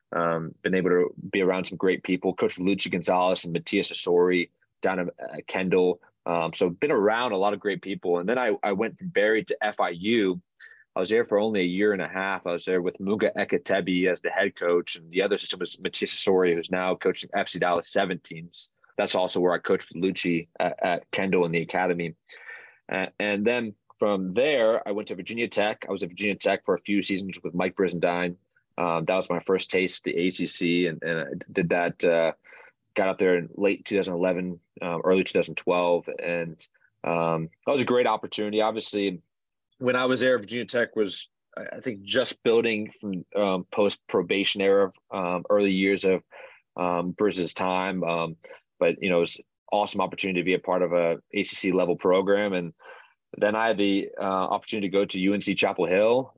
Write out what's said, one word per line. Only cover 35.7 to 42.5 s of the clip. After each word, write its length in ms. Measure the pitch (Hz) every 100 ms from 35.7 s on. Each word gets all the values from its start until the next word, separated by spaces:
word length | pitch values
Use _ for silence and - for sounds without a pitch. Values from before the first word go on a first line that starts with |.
| 87 87 87 - -
And, 440 | 85 87 82 78 - _ _ _
um, 460 | - 85 82 82 80 _ -
that 60 |
was 100 | 139
a 40 | 123
great 220 | 123 120
opportunity. 540 | 107 - - 104 107
Obviously, 600 | 107 110 - 104 98 90 _ _ _ _ _ -
when 160 | 127 127
I 100 | 127
was 140 | 127
there, 180 | 127 123
Virginia 280 | 98 117 110
Tech 300 | 123 113 -
was, 340 | 104 - - _ _ -
I, 200 | 101 -
I 20 |
think, 240 | 120 104
just 400 | 98 117 117 -
building 480 | 120